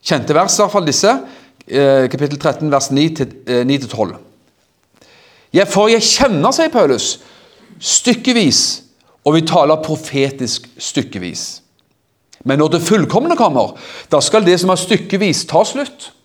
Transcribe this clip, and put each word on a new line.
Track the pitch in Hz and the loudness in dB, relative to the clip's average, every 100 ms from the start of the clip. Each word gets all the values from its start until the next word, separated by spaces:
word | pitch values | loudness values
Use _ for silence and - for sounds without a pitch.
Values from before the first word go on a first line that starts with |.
Kjente | - 151 120 | -2 -4 0
vers, | 151 196 - | 0 2 2
i | |
hvert | 202 | 2
fall | 202 160 | 0 0
disse, | 127 196 262 - - - _ - | 0 2 0 -4 -20 -20 _ -4
eh, | 131 139 135 127 | 0 4 4 2
kapittel | - 143 143 | -2 -4 -2
tretten, | 160 - 156 | -4 -2 0
vers | 139 - 135 | 0 0 0
ni | 160 | 0
til, | 156 123 - - | -2 -8 -8 -2
eh, | 123 127 | -2 0
ni | 139 | -2
til | 120 | -4
tolv. | 113 104 101 - _ _ _ _ _ _ _ _ _ _ _ _ | -4 -4 -6 -20 _ _ _ _ _ _ _ _ _ _ _ _
«Jeg, | 170 190 | 0 2
for | 190 214 | 2 2
jeg | 226 | 2
kjenner», | 214 - 269 170 190 | 2 2 2 2 0
sier | 269 320 | 2 0
Paulus, | 233 160 120 - - - - _ _ _ - | 2 2 2 -2 -8 -14 -20 _ _ _ -12
«stykkevis, | - - - 240 - 240 165 110 - - _ _ _ _ - | -4 -2 0 0 0 2 2 0 -2 -6 _ _ _ _ 0
og | 160 | 2
vi | 160 | 2
taler | 170 147 156 | 2 2 2
profetisk | 156 156 - 139 135 135 123 - - - | 0 -6 -4 -2 -2 -2 -6 -6 -10 -14
stykkevis. | - - - 101 90 - - - _ _ _ _ _ _ _ _ - | -6 -6 -6 -8 -10 -10 -12 -16 _ _ _ _ _ _ _ _ -2
Men | 139 | 2
når | 151 160 | 2 0
det | 165 | 2
fullkomne | 214 147 214 311 339 | 0 2 0 0 0
kommer, | 214 131 101 - - - - | 2 2 -2 -4 -20 -20 -2
da | 151 | 0
skal | - 220 180 | 2 2 4
det | 180 | 2
som | 185 | 2
er | 180 | -2
stykkevis | - 214 - 190 202 147 - | 0 -2 0 -2 0 -2 0
ta | 160 214 | 0 0
slutt.» | 262 285 - - _ | -2 -8 -10 -20 _